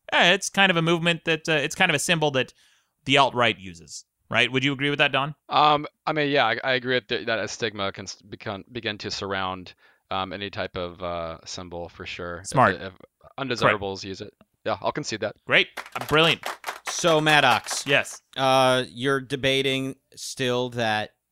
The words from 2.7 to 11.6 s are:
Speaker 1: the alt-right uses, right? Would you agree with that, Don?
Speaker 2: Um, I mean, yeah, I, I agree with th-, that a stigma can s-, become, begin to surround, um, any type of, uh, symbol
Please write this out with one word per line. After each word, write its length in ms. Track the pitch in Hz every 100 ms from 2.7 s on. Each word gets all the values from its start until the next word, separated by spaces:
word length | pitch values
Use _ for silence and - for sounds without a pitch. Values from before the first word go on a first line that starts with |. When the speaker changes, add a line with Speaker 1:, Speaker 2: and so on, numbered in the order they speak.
| _ _ _ -
Speaker 1:
the 120 | 139
alt-right 400 | 131 113 117 98
uses, 440 | 92 85 78 - - _ -
right? 220 | 113 120
Would 120 | 131
you 100 | 135
agree 160 | 135 143
with 100 | 143
that, 120 | 143
Don? 240 | 131 139 - -
Speaker 2:
Um, 380 | 139 151 147 151 - -
I 80 |
mean, 160 | 156 143
yeah, 140 | 143 113
I, 120 | 113
I 100 | 131
agree 220 | 127 123 127
with 120 | -
th-, 180 | 117 113
that 120 | 113
a 80 | 104
stigma 440 | - 113 107 98
can 140 | 104 98
s-, 160 | -
become, 440 | 104 98 113 98 -
begin 260 | 120 110 104
to 120 | 107
surround, 600 | - 98 98 95 92 87 - _ _ -
um, 220 | 95 92
any 160 | 95 101
type 260 | 92 92 95
of, 260 | 87 87
uh, 360 | 90 85 82 80 -
symbol 420 | -